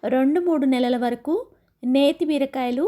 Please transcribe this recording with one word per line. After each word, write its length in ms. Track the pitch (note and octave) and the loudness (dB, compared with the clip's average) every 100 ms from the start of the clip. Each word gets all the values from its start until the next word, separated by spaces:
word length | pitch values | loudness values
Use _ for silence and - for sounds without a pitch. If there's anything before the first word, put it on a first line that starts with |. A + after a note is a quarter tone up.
రెండు 360 | C#4+ B3+ C4+ D#4 F4 | 0 2 2 2 2
మూడు 180 | D#4 C4+ | 0 2
నెలల 240 | B3+ B3 B3 | 2 0 0
వరకు 320 | A#3+ A#3+ - F4+ C5 _ _ _ | -2 -4 -4 -4 -4 _ _ _
నేతి 420 | B3 C4 C#4+ D#4 D#4 | -2 2 2 0 -2
బీరకాయలు 560 | D4 C4+ C#4 B3 B3 | -2 -2 -4 -4 -2